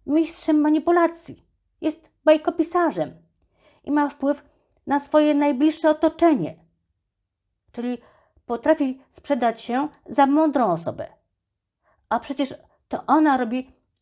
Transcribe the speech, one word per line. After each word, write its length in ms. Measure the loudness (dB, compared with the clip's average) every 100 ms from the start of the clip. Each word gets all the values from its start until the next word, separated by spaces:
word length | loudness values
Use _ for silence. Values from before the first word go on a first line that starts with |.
| -2
mistrzem 560 | -2 -2 -4 0 2
manipulacji, 840 | 4 2 2 2 2 -2 -18 -20 _ _ _ -8
jest 300 | -8 -8 _ _ 2
bajkopisarzem 880 | 2 0 -4 -2 0 0 -2 -8 -10 _ _ _ _ _ _
i 80 | -4
ma 180 | -2 -2
wpływ 340 | -2 -4 -4 _ _ _ _ -4
na 120 | -4
swoje 360 | 0 2 2 2
najbliższe 540 | 0 2 0 2 0
otoczenie, 680 | 2 0 2 2 2 -4 -10 _ _ _ _ _ _ _ _ _ _ _
czyli 260 | -8 -8 -8 _ _ _ _ -8
potrafi 560 | -4 0 2 0 -6 _
sprzedać 500 | -18 -6 -2 -2 -4
się 260 | -6 -6 -6 _ -6
za 160 | 0 2
mądrą 460 | 4 2 2 0
osobę. 360 | 0 -4 -10 -14 _ _ _ _ _ _ _ _ _ -6
A 100 | -6
przecież 360 | -4 -6 -6 -8 _ _ -12
to 180 | -10 0
ona 320 | 2 4 2
robi 340 | -2 -6 -8 _ _ _